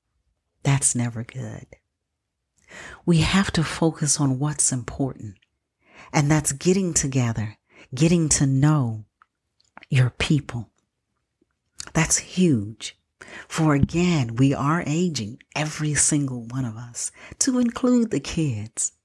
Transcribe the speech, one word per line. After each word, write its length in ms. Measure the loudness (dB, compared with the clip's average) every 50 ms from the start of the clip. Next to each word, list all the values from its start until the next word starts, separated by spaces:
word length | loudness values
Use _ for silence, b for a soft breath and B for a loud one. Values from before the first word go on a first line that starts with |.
| _ _ _ _ _ _ _ _ _ _ _ _ _
That's 320 | 0 2 2 2 0 0
never 280 | 0 -2 -4 -4 -8 -10
good. 420 | -10 -12 -12 -12 -12 -12 -14 -16 -18 -20 _ _ _ _ _ _ _ _ _ _ _ _ _ _ _ _ B B B B B B B B B B
We 140 | 2 4 4
have 300 | 4 4 4 2 2 2 0
to 100 | -2 -2
focus 560 | -2 -2 0 0 0 0 0 0 0 0 2
on 200 | 2 0 0 0
what's 320 | -2 -4 -2 -2 -2 -2
important, 640 | -2 -2 -6 -8 -6 -4 -4 -6 -6 -10 -14 -16 -16 -18 _ _ _ _ _ _ _ B B B B B B B B
and 160 | 2 4 4
that's 220 | 4 2 2 0
getting 420 | -4 0 2 2 2 2 2 0 0
together, 640 | 0 -2 0 0 0 0 0 0 -2 -4 -6 -8 -12 _ B B B B B -2
getting 360 | 2 4 4 4 4 4 2
to 160 | 2 2 2
know 600 | 2 4 2 4 4 4 2 2 0 -2 -6 -10 -16 _ _ _ _ _ _ _ _ _ _ _ _ _ -20 -8 _
your 220 | 2 2 2 2
people. 580 | 2 _ 0 0 2 0 0 -2 -8 -8 -10 -10 _ _ _ _ _ _ _ _ _ _ _ _ _ _ _ _ _ _ _ _ _ _ -16 -4 0
That's 260 | 0 2 2 0 -2
huge. 800 | -2 -4 0 2 4 4 4 2 0 -4 -10 -12 -14 -14 -14 _ _ _ _ B B B B B B B
For 260 | -4 0 2 2 4
again, 640 | 2 2 2 2 2 2 2 2 2 0 0 2
we 180 | 2 4 4 4
are 300 | 2 0 0 0 0 -2
aging, 560 | -2 0 0 0 0 -2 -4 -6 -8 -10 -14 -18 _ _
every 400 | -6 -4 -4 -4 -4 -4 -2 0
single 500 | 0 2 2 2 0 0 -2 -4 -8 -10
one 200 | -8 -6 -6 -6
of 120 | -6 -6 -10
us, 340 | -12 -14 -12 -10 -10 -10 B B B B B -2
to 180 | -2 0 2 2
include 540 | 0 0 -2 0 2 2 4 4 2 2
the 80 | -2 -4
kids. 720 | -4 -4 -4 -2 -2 -2 -2 -4 -6 -8 -8 -6 -8 -8 -8 _ _